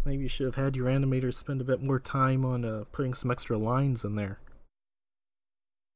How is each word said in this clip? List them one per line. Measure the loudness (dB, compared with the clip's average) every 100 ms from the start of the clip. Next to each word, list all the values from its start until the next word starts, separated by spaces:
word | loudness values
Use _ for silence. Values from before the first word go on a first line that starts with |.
maybe | 2 2
you | -2
should | -2
have | -2 0
had | 0 2
your | 2
animators | 2 2 2 0 -4
spend | -4 -4
a |
bit | 0 0
more | 2 -2
time | 0 2 2 4
on, | 2 0 -2
uh, | -4 -6
putting | -4 -2
some | -2 -2
extra | -2 0 0
lines | 2 2 2 0
in | -2 -2
there. | -4 -6 -14 -20 -20 _ _ _ _ _ _ _ _ _ _ _ _